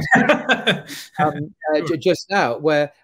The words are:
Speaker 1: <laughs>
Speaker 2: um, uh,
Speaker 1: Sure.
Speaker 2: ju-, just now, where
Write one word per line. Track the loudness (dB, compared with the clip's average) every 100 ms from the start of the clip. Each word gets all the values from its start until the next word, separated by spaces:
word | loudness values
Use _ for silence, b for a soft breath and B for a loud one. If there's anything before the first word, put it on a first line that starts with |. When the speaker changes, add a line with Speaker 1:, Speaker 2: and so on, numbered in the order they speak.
| 2
Speaker 1:
<laughs> | 2
Speaker 2:
um, | 4 2 0 -2 0 -2 -4 B B B
uh, | -2 -2 -8 -8 -2 -2
Speaker 1:
Sure. | -2
Speaker 2:
ju-, | -2
just | 0 0 0
now, | 0 0 0
where | 0 0 0 b